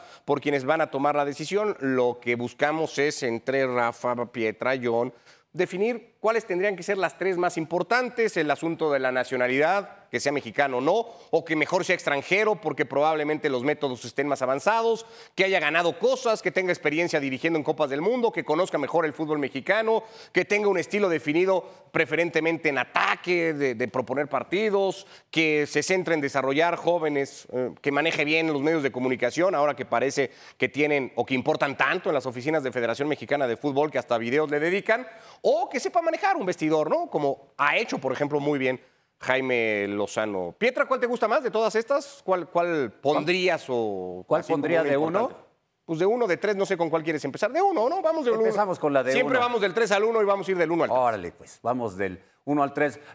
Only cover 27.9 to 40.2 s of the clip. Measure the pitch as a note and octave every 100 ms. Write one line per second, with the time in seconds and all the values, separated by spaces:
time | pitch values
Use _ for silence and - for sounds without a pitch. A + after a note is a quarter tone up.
27.9 | C#3+ D#3+ D#3 D3 D#3+ D#3+ D3 C#3+ E3 C#3
28.9 | B2 B2+ B2 B2 B2+ F3+ E3 D3 C#3 B2+
29.9 | A#2 B2+ - G#2+ - - - C3 C3 D3
30.9 | D3 B2 - A#2+ C3 B2 D3+ D3 C3 C#3
31.9 | F3 G3 D3+ B2+ B2 B2 D#3 C3 B2+ A#2
32.9 | A2+ C#3+ D3 A2 C#3+ C3 A2+ D3 C3+ D3+
33.9 | C#3 A#2 A#2 A#2 C3+ D3+ D3 D#3 G3 F#3
34.9 | A3+ B3+ - - - - D4 G4+ C4+ F#4+
35.9 | F4+ E4 D#4+ G4+ F#4 G3 F3 D#3 D#3 D3+
36.9 | C#4+ F4 D#3+ C#3+ C3+ - - C#3+ E3 A3+
37.9 | - C3+ B2+ C#3+ D3 C#3+ D3 C3 B2+ -
38.9 | _ _ _ - C3 C3 B2 A2+ G#2 G2+
39.9 | G2+ G2+ -